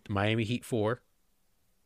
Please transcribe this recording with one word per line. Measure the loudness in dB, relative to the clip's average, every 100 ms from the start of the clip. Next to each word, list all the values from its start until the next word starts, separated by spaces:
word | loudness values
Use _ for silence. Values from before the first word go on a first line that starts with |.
| -4
Miami | 0 2 2
Heat | 0 -4 -2
four, | 0 0 -2 _ _ _ _ _ _ _ _